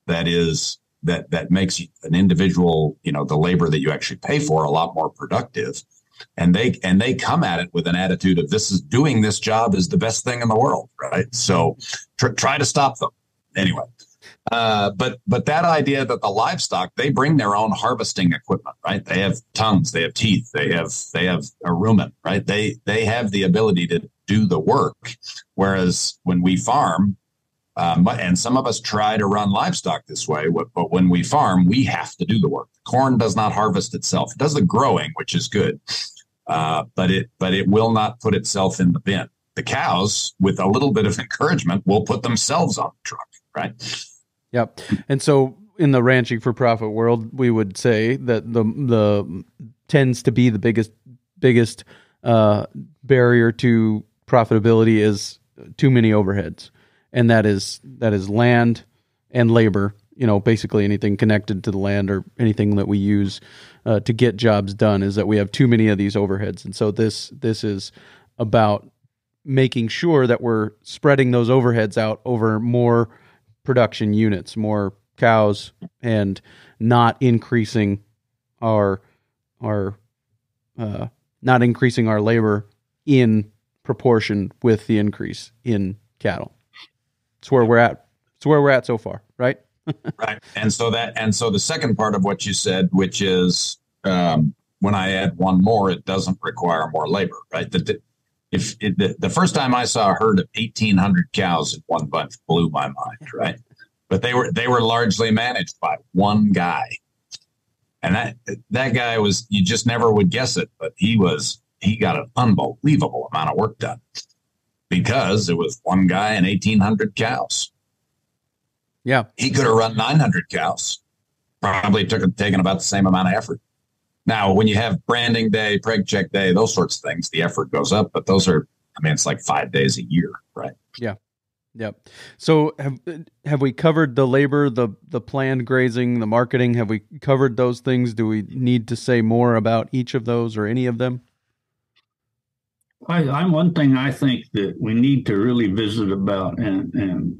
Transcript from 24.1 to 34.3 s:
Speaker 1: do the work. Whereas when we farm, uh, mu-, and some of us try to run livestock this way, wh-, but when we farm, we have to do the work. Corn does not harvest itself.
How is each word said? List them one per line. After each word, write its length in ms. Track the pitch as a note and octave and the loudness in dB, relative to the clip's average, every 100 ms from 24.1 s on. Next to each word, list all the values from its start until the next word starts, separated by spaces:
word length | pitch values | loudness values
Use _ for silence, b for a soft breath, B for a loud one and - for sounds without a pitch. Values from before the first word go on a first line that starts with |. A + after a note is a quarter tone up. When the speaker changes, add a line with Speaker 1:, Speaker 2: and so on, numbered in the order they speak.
| _ - | _ -2
Speaker 1:
do 180 | G#2 G#2+ | 2 2
the 140 | E2+ | 0
work. 560 | D#2+ D#3+ F2 - - B B B - - | 2 2 0 -6 -18 B B B -14 -2
Whereas 640 | G2 F#2+ F2+ F2 - - | 0 2 0 0 -4 -6
when 180 | F2+ F2+ | -2 2
we 140 | F2+ F2+ | 2 0
farm, 600 | - C3+ A2+ E2 G2+ - _ _ _ _ _ - | 0 0 0 0 0 -2 _ _ _ _ _ -4
uh, 220 | E2+ E2 | 0 2
mu-, 120 | F#2+ | 2
and 260 | B2 F2+ F2+ | 2 -2 -2
some 180 | A#2 C3 | 0 -2
of 120 | B2 | -2
us 120 | A2 | -4
try 380 | - G#2 G#2+ A2 | -4 -2 0 0
to 80 | G2+ | 0
run 260 | G#2 G2+ | 0 0
livestock 540 | G#2 E3+ - - D#2 - | 0 -2 -4 -4 -6 -8
this 220 | D2+ - | -12 -6
way, 200 | D2+ D#2+ | -2 -2
wh-, 240 | E2 D#2 | -2 -4
but 180 | - F2 | -6 -2
when 180 | F2+ F#2 | 2 4
we 140 | F2 | 2
farm, 420 | F2 D3 B2 F#2 F2+ | 2 2 2 4 4
we 180 | B2 A2 | 4 0
have 300 | E2+ E2 - | -2 -8 -8
to 100 | E2 | -2
do 140 | A2 | 0
the 100 | D#2+ | 0
work. 200 | D#2+ - _ - | -2 -10 _ -2
Corn 320 | A#2+ C3+ B2 | 0 2 2
does 180 | A2+ G2 | 2 0
not 160 | G#2+ | -2
harvest 420 | F#2+ G#2+ F#2+ - | 0 0 -2 -4
itself. 380 | - - F2 C2+ | -8 -4 -2 -4